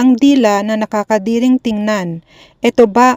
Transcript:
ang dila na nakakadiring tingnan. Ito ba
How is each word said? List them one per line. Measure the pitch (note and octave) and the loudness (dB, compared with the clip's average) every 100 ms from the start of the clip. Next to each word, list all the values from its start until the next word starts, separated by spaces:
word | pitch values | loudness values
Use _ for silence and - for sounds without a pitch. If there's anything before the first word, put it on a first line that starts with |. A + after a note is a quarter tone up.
ang | B3+ A#3+ | 0 2
dila | C#4 C#4 A3 G3+ | 2 2 2 0
na | G#3 A3 | -2 -6
nakakadiring | A3 G#3 G3+ G#3+ G3 A#3 B3+ B3+ | -4 -6 -2 -2 -2 -2 0 0
tingnan. | A#3+ G#3+ G#3+ G#3 F3 E3 - _ - _ | -2 -4 -4 -4 -6 -10 -16 _ -20 _
Ito | A#3+ - A3+ | -2 2 2
ba | A#3+ B3+ | 2 2